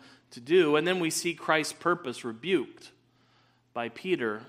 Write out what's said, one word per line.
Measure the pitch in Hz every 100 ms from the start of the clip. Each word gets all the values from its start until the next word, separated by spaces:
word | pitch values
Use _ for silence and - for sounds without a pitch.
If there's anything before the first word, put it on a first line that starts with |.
| - - _
to | -
do. | 120 180 160 151
And | 165
then | 185
we | 165
see | 156 175
Christ's | 160 - 160 151
purpose | - 170 175 139 117
rebuked | 123 113 151 180 120 - - _ _ _ _ _ _ _ _
by | - 117
Peter. | - 190 170 117 107